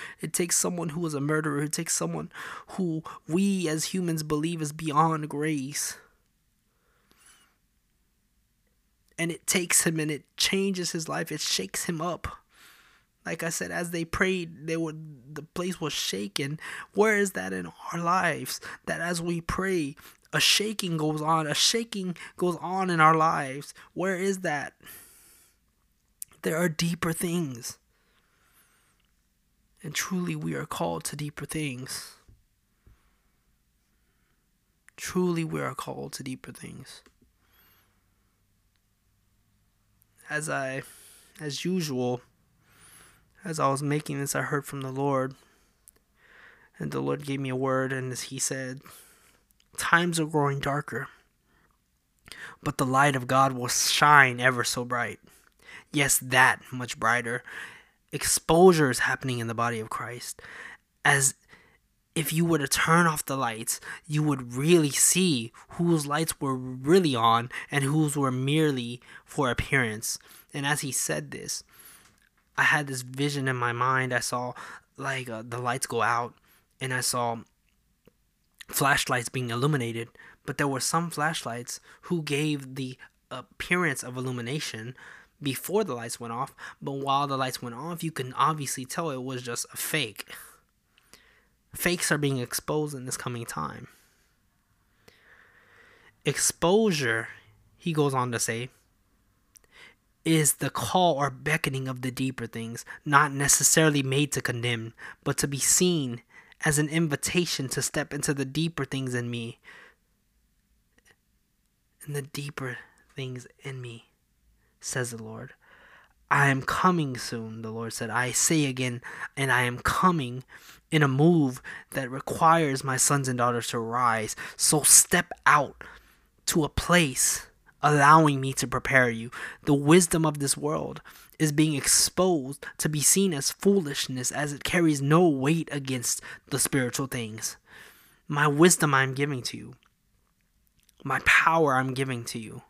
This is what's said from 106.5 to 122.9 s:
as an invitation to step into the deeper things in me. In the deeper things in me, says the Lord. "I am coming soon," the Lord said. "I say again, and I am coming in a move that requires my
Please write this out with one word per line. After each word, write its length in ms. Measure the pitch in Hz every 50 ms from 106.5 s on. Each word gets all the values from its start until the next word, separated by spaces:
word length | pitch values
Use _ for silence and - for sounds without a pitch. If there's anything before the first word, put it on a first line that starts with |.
| - _ -
as 140 | 160 143 147
an 100 | 151 143
invitation 800 | 151 165 170 156 143 - - - - 180 175 - - - 139 127
to 120 | - 143 127
step 280 | - - 156 139 -
into 220 | 139 143 143 - 147
the 120 | 135 135
deeper 380 | 131 131 151 165 170 165 - 135
things 300 | - - 135 135 127 123
in 160 | 127 120 120
me. 300 | 120 120 117 117 117 - _ - - - - - _ _ _ _ _ _ _ _ _ _ _ _ _ _ _ _ _ _ _ _ _ _ _ _ _ _ _ _ _ _ _ _ _ _ _ _ _ _ _ _ _ _ -
In 60 | 147 143
the 100 | 143 131
deeper 560 | 135 - 143 143 143 - - 135 127 120 - - - _ _ _ _ _
things 300 | - 135 127 127 123 123 - - _
in 200 | - 143 131 131
me, 280 | 123 120 117 113 - _ _ _ _ _ _ _ _ _ _ _ _ _ _ _
says 300 | - - - 135 123 117
the 100 | 117 113
Lord. 320 | 110 110 110 113 123 139 - _ _ _ - - - - - - - _ _ _ _ _
"I 180 | - 139 143
am 140 | 139 135 135
coming 560 | 135 - - - - 185 180 170 151 135 127
soon," 440 | 120 - - 123 117 110 110 110 113
the 100 | 110 110
Lord 220 | 110 113 117 113 -
said. 160 | - 127 113
"I 220 | 107 117 123 123
say 340 | 117 - - - 165 156 147
again, 360 | 135 127 127 127 127 120 120 - - - - - - -
and 160 | - 139 135
I 100 | 123 123
am 180 | 123 123 123 127
coming 640 | - - - - - 185 175 160 131 120 123 131 - _ - - - - - - _ _
in 120 | - 156 151
a 40 |
move 540 | 139 131 135 151 170 175 165 143 127 127 - - - - - - _
that 180 | - 139 135 123
requires 760 | 127 127 - - - - 175 160 165 165 160 143 135 131 139
my 140 | 139